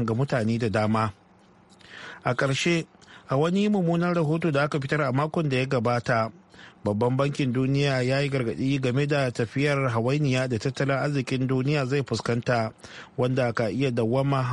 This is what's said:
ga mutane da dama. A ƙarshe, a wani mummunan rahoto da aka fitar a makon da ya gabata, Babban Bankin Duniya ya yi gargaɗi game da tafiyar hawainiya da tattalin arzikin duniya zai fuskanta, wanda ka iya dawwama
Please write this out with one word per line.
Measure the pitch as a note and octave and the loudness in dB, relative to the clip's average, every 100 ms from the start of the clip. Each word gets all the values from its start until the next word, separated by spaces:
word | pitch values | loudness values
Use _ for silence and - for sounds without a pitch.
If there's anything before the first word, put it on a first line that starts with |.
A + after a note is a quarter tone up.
| A2+ | 0
ga | |
mutane | A2+ C#3 C3+ A2 A2+ | 0 0 0 0 0
da | A#2 | 0
dama. | A2 G#2+ A2 A2 - _ - - - _ - - - - - | 2 2 2 0 -4 _ -20 -20 -20 _ -20 -20 -18 -18 -8
A | C3 B2 | -4 0
ƙarshe, | C#3 C3+ F3+ E3+ - - - - - | 0 0 0 0 -2 -14 -20 -20 -2
a | C3+ | 0
wani | E3 F#3+ G#3 | 2 2 2
mummunan | G#3 E3+ E3+ F3 F3 | 2 2 2 2 2
rahoto | D3 E3 E3+ | 0 0 0
da | C#3 | 0
aka | D3 D#3 | 0 -2
fitar | C3+ D3+ | -2 0
a | C#3 | 2
makon | B2+ D3+ - D3+ | 0 0 0 0
da | B2+ | 0
ya | C3 | 0
gabata, | C3+ A#2 A#2+ - A#2+ A2+ - - - - - G#2 | 0 2 0 2 0 0 -6 -20 -20 -20 -6 -2
Babban | G#2 A#2+ B2+ | 0 2 2
Bankin | C#3+ C#3+ C3 | 0 0 0
Duniya | B2 C3 C#3 C#3+ C3 B2+ | 0 2 2 2 2 2
ya | C3+ | 0
yi | C#3+ | 0
gargaɗi | C3+ A#2 - C3+ C#3+ | 0 -2 -2 0 0
game | C3 B2+ D3 | 0 0 2
da | D3 C3 | 2 0
tafiyar | - A#2 C3+ D3 C#3 C3+ | -2 -2 0 0 2 0
hawainiya | A#2 A#2+ D3 C#3+ B2+ C3 | 0 0 0 2 0 0
da | A2+ | -2
tattalin | C#3 - C#3 C3+ | -2 -2 -2 0
arzikin | C#3+ C#3+ B2 C3 B2+ | 0 -2 -2 -2 0
duniya | C3 C3 D3+ B2+ | 0 0 0 0
zai | C#3+ B2+ | -2 -2
fuskanta, | A2 - A#2+ A#2+ A#2+ A2 - - - - - | -4 -2 -2 0 0 -2 -8 -18 -20 -10 -4
wanda | B2+ C3 A#2+ | -2 0 0
ka | A2+ A2 | 0 -2
iya | G#2+ C#3 | -2 -2
dawwama | A#2+ A2+ B2+ C#3 C#3 B2 | 0 0 0 2 0 0